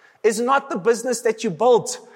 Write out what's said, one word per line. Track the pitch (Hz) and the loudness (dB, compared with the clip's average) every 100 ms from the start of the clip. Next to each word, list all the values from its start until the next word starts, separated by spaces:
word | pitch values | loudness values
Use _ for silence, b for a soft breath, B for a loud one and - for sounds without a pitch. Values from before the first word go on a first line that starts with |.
| b b | b b
is | 214 214 | -2 0
not | 240 277 277 | 0 0 -2
the | 294 | -4
business | 175 233 254 233 | 0 0 -2 -2
that | 226 220 | -2 -2
you | 226 | -4
built, | 156 233 233 - - B | 0 4 4 2 -12 B